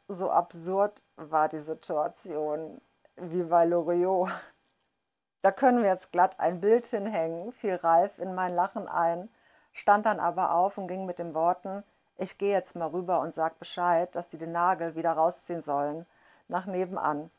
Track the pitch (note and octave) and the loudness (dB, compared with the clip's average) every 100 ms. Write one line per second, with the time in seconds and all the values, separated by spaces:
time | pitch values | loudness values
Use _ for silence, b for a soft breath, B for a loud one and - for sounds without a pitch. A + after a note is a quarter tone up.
0 | - F#3+ F#3+ - F3 F3 E3 F#3+ G#3 G#3 | -12 -6 0 2 0 -6 -4 0 0 -2
1 | _ - D3+ D#3 D#3 D#3 D3+ D#3 - D#3 | _ -20 -2 2 2 0 -8 -10 -4 -2
2 | D#3 - G3+ D3+ D3+ D3+ D#3+ - _ _ | -2 -4 -8 -4 -4 -4 -8 -14 _ _
3 | _ - F3 F3 E3+ E3+ E3+ F3 D#3+ F3 | _ -16 -6 -4 2 4 4 4 2 2
4 | F3+ F#3+ F#3 B B _ _ _ _ _ | 2 2 0 B B _ _ _ _ _
5 | _ _ _ _ F#3+ F#3+ C4 B3 G#3 F3+ | _ _ _ _ 0 4 4 4 4 0
6 | - F3 F#3 - D#3+ F3+ G3+ A#3 A#3 G#3+ | 0 2 2 2 -2 0 4 4 2 -4
7 | G3+ G#3 E3 E3 G3 - G#3+ F3+ E3 E3 | -2 -2 -2 -4 -8 -6 -4 0 4 4
8 | G3+ - F#3 F#3 F3+ F3 F#3 - F#3+ E3 | 4 -2 -8 -4 -2 0 -2 -4 -6 0
9 | E3+ E3+ G3+ b b b b - - G#3 | 0 0 -6 b b b b -2 4 4
10 | G#3+ G3 E3 F3 F3+ E3+ F#3+ G3+ F#3 F#3 | 4 0 -2 0 0 2 2 -2 -8 -8
11 | F#3+ F3 E3+ D#3 E3 F3+ G3 G3 - _ | -8 -8 -6 0 0 0 -4 -12 -14 _
12 | _ - F#3+ - G3+ G3 F#3 - D#3+ E3 | _ -10 -10 -4 0 0 -2 -6 -4 -4
13 | F3+ E3+ D3+ D#3+ D#3+ - - - F3 E3+ | 0 0 0 -2 -4 -4 -10 -2 2 2
14 | F3 - F3 D#3+ E3 E3+ F3 F3+ E3 D#3+ | 2 -4 -10 -10 -6 0 2 2 -2 -2
15 | E3+ D#3 E3 F3+ - E3+ D3 C#3+ C#3+ D#3 | 0 2 2 0 -6 -8 -4 -2 -2 -4
16 | E3+ b b b - F3+ F#3 F#3 F3+ F#3+ | -12 b b b -6 -6 -4 -4 -4 -2
17 | - D3 D#3+ | -2 -2 -6